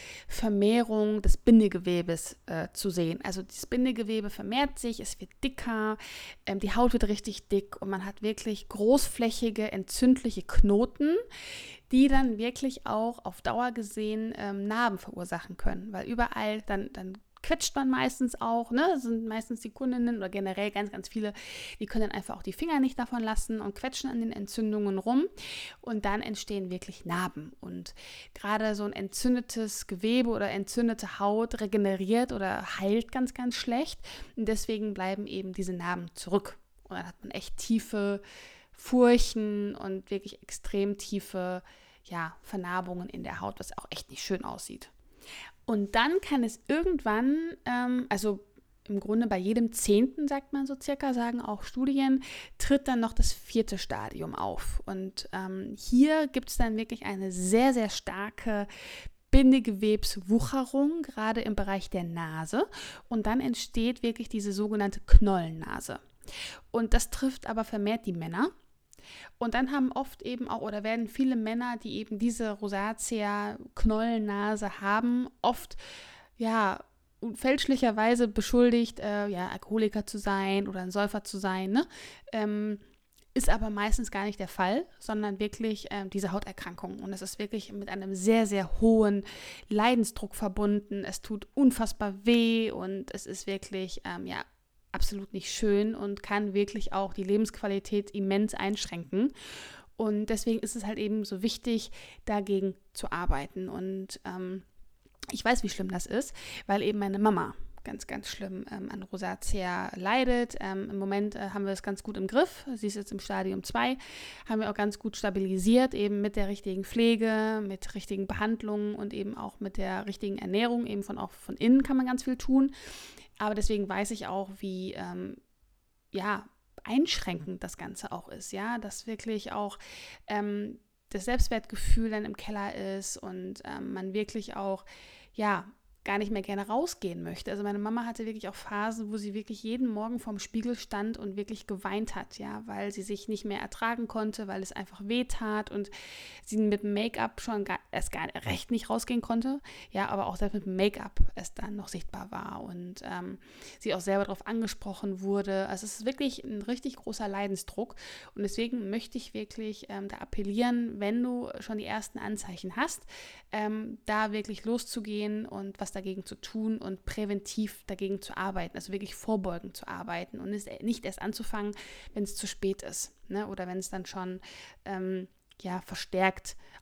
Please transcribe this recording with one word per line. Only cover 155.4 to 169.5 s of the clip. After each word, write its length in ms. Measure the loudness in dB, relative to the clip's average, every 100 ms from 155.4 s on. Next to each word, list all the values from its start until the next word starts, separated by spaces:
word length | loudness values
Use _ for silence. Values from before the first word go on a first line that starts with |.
| 2 0 -2
Also 200 | -4 -8
es 120 | -6
ist 80 | -4
wirklich 380 | -2 -2 -2
ein 180 | -8 -6
richtig 340 | -4 -4 -6 -8
großer 300 | -8 -6 -4
Leidensdruck 680 | -2 -2 -4 -6 -6 -6 -8 -16 -16 -14 -4
und 60 |
deswegen 480 | -4 -2 -2 -2 -4
möchte 280 | -6 -6 -10
ich 160 | -10
wirklich, 520 | -10 -10 -8 -8 -8 -10
ähm, 180 | -10 -10
da 120 | -10
appellieren, 800 | -6 -4 0 2 2 2 0 -2
wenn 200 | -2 0
du 300 | 0 -2 -6 -8
schon 200 | -8 -6
die 60 |
ersten 360 | -4 -6 -6 -8
Anzeichen 560 | -6 -6 -8 -10 -8 -4
hast, 260 | -4 -6 -14 -18 -18 -20 -8
ähm, 480 | -4 -4 -4 -6 -8 -2
da 240 | 0 0
wirklich 340 | -2 -6 -6
loszugehen 800 | -2 -2 -4 -8 -6 -4 -2 -4 -6
und 340 | -8 -10 -8
was 160 | -8 -8
dagegen 280 | -8 -8
zu 100 | -10 -12
tun 420 | -10 -4 -2 -2
und 260 | -4 -8
präventiv 800 | -8 -4 -2 -4 -4 -4 -4 -6 -10
dagegen 340 | -6 -4 -4
zu 160 | -6 -6
arbeiten, 400 | -4 -2 -4 -6
also 160 | -8
wirklich 220 | -8 -8
vorbeugend 640 | -8 -2 0 0